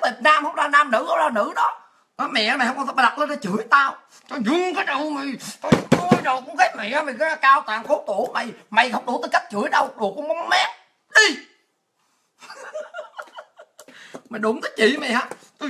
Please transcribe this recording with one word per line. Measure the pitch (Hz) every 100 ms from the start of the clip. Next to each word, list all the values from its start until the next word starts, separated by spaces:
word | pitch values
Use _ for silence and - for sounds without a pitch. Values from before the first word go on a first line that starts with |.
Việt | 294 233
Nam | 277 311
không | 302 330
ra | 294
nam | 285 294
nữ, | 226 -
không | -
ra | 311
nữ | 233 240 381
đó. | 480 - - _ _ -
Đó, | 285
mẹ | 254 214 277
mày | 240
không | 262
có, | 269
mày | 269
đặt | 240 285
lên | 302
để | 285
chửi | 202 202 220
tao. | - - - _ - _
Tao | 285 214
nhung | 330 359 339
cái | 349
đầu | 277 302
mày, | 285 277 254 - -
tao | - 320 -
coi | - - -
đầu | 294 262
cũng | 254 330
cái | 359 -
mẹ | 208 269
mày, | 311 240
cái | 311 311
cao | 277 277 -
tàn | 214 220
khổ | 294 -
tổ | 202 214
mày, | - 240 - -
mày | 214 247
không | 214 -
đủ | 247
tư | 320
cách | 339 -
chửi | 208 214
đâu, | - 277 -
đồ | 208 -
con | 294
móng | 330 349
mép. | 370 - - _ _ _ -
Đi. | 415 277 - _ _ _ _ _ _ _ _ _ -
<laughs> | - - 605 605 698 - - - - - _ - _ - - - - -
Mày | 226
đụng | 220 240
tới | - -
chị | 220 294
mày | 277
hả? | 233 - - - _
Tao | 302